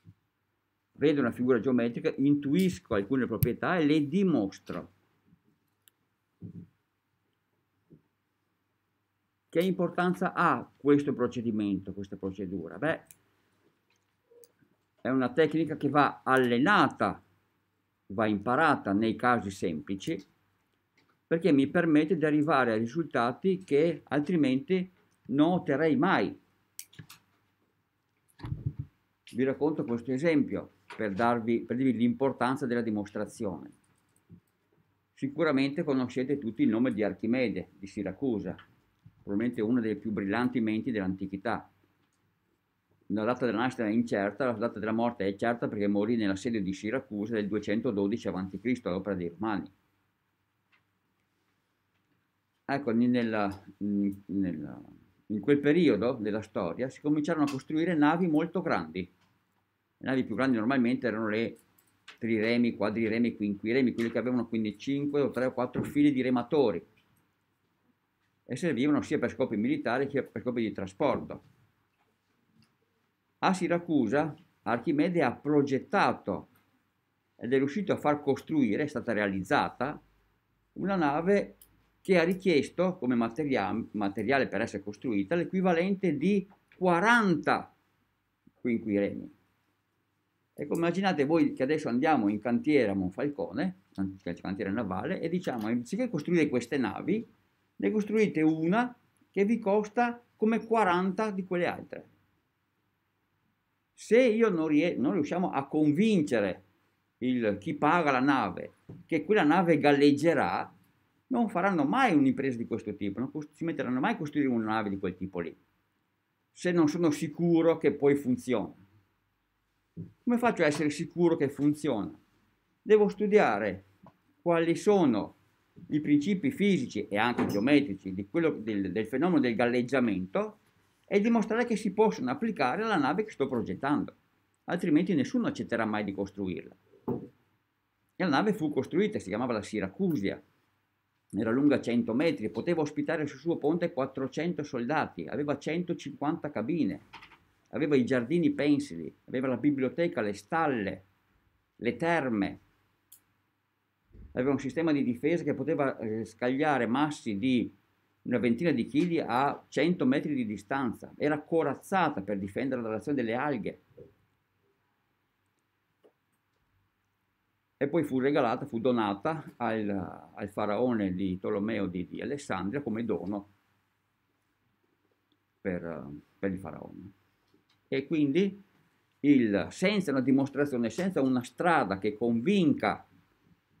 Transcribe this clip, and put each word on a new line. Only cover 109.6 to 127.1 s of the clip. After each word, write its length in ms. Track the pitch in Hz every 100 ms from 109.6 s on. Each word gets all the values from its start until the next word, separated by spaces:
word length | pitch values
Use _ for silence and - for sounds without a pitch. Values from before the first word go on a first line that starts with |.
| 170 151
galleggerà, 920 | 143 139 147 143 165 147 90 101 - - _ _ _ _ -
non 220 | 240 220
faranno 360 | 175 190 175 143
mai 280 | 233 262
un'impresa 440 | 151 135 127 135 117
di 100 | 113
questo 280 | 110 - 101
tipo, 240 | 101 98
non 120 | 135
cos-, 180 | 156 147
si 120 | -
metteranno 360 | 165 151 123 127
mai 140 | 190
a 40 | 233
costruire 320 | 151 151 131
una 160 | 117 110
nave 240 | 110 104
di 100 | 98
quel 160 | 98 87
tipo 240 | 95 87
lì, 180 | 82 - _ _ _ _ _ _ _ _ _
se 200 | - 180
non 160 | 175 151
sono 220 | 175 170
sicuro 640 | 147 165 - 170 165 165 160
che 140 | 147
poi 220 | - 143 143
funziona. 580 | 123 123 - 113 - - - _ _ _ _ _ _ _ _ _ _ - - -
Come 140 | - 240
faccio 260 | 240 -
a 20 | 156
essere 240 | 147 151
sicuro 480 | 147 165 165 170 160
che 100 | 139
funziona? 640 | - 147 147 151 113 85 - _ _ _ _ _ _
Devo 260 | - 214 202
studiare 800 | - 208 202 147 104 107 92 - _ - _ _ _
quali 340 | 175 170 165 170
sono 600 | 208 202 156 107 78 - _ _ _ - -
i 140 | 151
principi 500 | 147 147 143 196 139
fisici 560 | - 202 175 120 104
e 100 | -